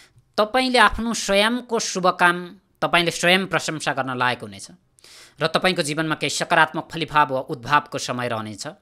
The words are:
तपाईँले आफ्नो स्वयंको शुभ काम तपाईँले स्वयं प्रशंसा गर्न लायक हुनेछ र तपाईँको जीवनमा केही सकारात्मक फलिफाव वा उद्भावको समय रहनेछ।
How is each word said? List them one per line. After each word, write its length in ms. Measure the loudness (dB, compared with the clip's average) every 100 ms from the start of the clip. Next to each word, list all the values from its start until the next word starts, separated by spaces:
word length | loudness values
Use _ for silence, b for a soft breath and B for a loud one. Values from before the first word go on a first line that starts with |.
| B B _ -2
तपाईँले 400 | 0 0 2 4
आफ्नो 360 | 4 2 -4
स्वयंको 640 | -4 0 2 2 0 -4 -4
शुभ 280 | -4 0 0
काम 500 | 4 2 2 -8 -18 _ _
तपाईँले 280 | 2 2 2
स्वयं 360 | 0 2 2 2
प्रशंसा 460 | -2 -2 -4 -4
गर्न 260 | -4 -4 0
लायक 220 | 0 -2
हुनेछ 280 | -8 -16 -20 -20 _ _ B B B B
र 60 | -2
तपाईँको 360 | 0 0 0
जीवनमा 320 | -2 -4 -4
केही 160 | -4 -4
सकारात्मक 580 | -4 2 4 4 0 -10
फलिफाव 420 | -8 0 2 2
वा 60 | 0
उद्भावको 580 | -6 -10 0 0 2 -6
समय 300 | -6 -4 -4
रहनेछ। 380 | -4 -8 -12 -14 -16